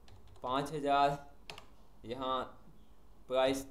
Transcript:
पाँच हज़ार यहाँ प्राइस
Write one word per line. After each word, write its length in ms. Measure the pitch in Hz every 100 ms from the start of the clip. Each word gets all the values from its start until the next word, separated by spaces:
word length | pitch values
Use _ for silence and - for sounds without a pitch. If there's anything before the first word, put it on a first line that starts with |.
| - - - -
पाँच 280 | 127 131 143
हज़ार 440 | 156 139 139 143 147 - - - - - - - - 107
यहाँ 360 | 123 131 127 - - - - - - - - -
प्राइस 360 | 127 131 135 135